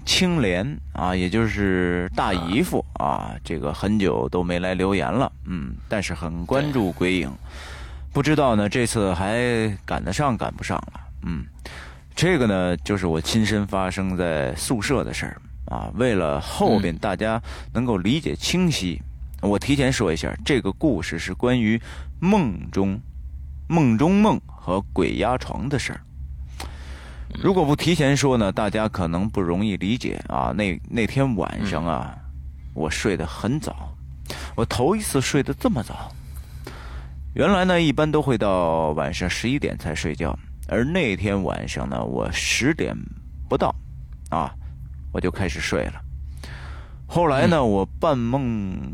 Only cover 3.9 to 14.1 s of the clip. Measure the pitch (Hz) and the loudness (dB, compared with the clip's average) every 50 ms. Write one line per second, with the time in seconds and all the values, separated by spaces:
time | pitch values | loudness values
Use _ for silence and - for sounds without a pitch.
3.9 | 107 107 95 80 57 55 64 - - 90 87 87 87 87 90 92 92 90 92 98 | 2 4 4 2 2 2 0 0 0 0 0 0 0 0 0 0 0 2 2 2
4.9 | 101 90 69 62 92 131 131 - - - - - 90 82 69 60 - - - - | 2 2 2 2 2 0 0 -2 -4 -8 -8 -6 -6 -6 -4 -6 -8 -10 -6 -4
5.9 | 113 101 92 - - - 87 80 82 85 90 - 127 135 147 151 135 123 101 87 | -2 -2 -2 -2 -4 -6 -6 -6 -4 -6 -2 0 0 0 2 2 2 2 2 0
6.9 | 78 - 87 90 92 90 73 67 65 - - - - - - - - - - - | 0 0 2 2 2 2 0 -2 -6 -10 -14 -14 -14 -14 -14 -14 -12 -12 -12 -12
7.9 | - - - - - 143 127 147 156 143 143 127 110 104 104 101 - 131 117 - | -12 -12 -12 -2 0 2 4 4 4 6 6 6 6 4 4 2 2 2 2 2
8.9 | - 113 101 95 90 82 95 101 113 120 123 123 120 113 110 107 98 - - - | 2 2 2 2 2 2 0 0 2 2 2 2 2 2 2 0 -2 -4 -4 -4
9.9 | - - 53 87 98 - 147 135 110 - - 58 - - - - - - - - | -4 -2 -2 -2 0 2 2 2 0 0 -2 -4 -4 -6 -4 -4 -4 -4 -4 -8
10.9 | - - - - - - - 87 85 67 67 - - - - - - - - - | -14 -14 -14 -14 -14 -8 -6 -6 -4 -6 -6 -10 -14 -16 -16 -16 -14 -14 -16 -16
11.9 | - - - - - - 156 180 185 135 123 107 95 92 90 90 87 71 - - | -18 -18 -20 -10 -2 2 4 4 6 6 4 4 4 4 2 2 0 0 0 0
12.9 | 104 95 92 85 80 80 - - - 113 107 98 110 104 101 92 101 95 92 92 | 0 2 2 2 0 0 0 2 2 2 4 4 2 0 0 0 0 0 0 0
13.9 | 90 98 95 95 | -2 -2 -2 -2